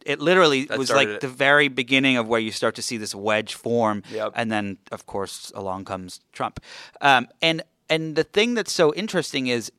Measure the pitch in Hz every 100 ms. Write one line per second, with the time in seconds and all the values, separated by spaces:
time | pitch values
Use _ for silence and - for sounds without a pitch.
0 | - 143 147 185 170 135 139 117 131 120
1 | 123 104 139 127 139 147 143 131 127 135
2 | 135 127 110 113 110 101 117 110 110 117
3 | 107 101 104 107 110 - 117 120 110 104
4 | - 110 107 113 117 110 101 95 - 107
5 | - 104 95 - - - 98 92 92 95
6 | 90 - _ - 117 - - - - -
7 | 139 131 120 _ 165 160 - _ - 160
8 | 160 156 156 196 226 240 202 - 160 156
9 | 208 180 147 143 127 120 107